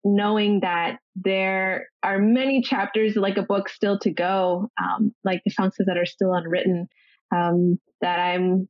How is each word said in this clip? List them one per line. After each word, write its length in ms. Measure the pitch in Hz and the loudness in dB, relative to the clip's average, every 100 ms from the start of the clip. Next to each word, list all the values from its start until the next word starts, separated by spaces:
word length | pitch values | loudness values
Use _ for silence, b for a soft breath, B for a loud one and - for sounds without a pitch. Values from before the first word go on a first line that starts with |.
knowing 560 | 202 202 208 214 208 202 | 2 2 2 2 2 2
that 380 | 185 170 170 - _ 190 | 0 -2 -2 -6 _ -6
there 720 | 190 190 190 190 190 185 - _ | -2 0 0 0 -2 -4 -8 _
are 160 | 190 196 | -2 2
many 440 | 208 247 262 269 | 4 4 2 0
chapters, 540 | 240 226 196 220 220 214 | 0 -2 -2 0 0 2
like 200 | 196 196 | 0 0
a 60 | |
book, 260 | 190 202 196 | 0 -2 -2
still 300 | - 202 196 | -4 -2 0
to 140 | 202 | -2
go, 580 | 165 175 196 185 180 214 - | -2 -2 0 0 0 -4 -6
um, 320 | 185 180 208 - | -6 -2 -2 -2
like 180 | 196 180 | -4 -2
the 60 | - | -4
song 220 | - 190 | -2 -2
says, 140 | - 190 | 0 0
that 120 | 175 | 0
are 80 | 175 | -2
still 260 | - 190 | -2 0
unwritten, 560 | 180 165 180 185 175 175 b b b _ | 0 0 -2 0 -2 -4 b b b _
um, 460 | 175 175 175 180 175 _ _ | -2 0 2 2 0 _ _
that 200 | 175 175 | -4 0
I'm 480 | 180 180 185 185 190 | 0 0 0 0 -2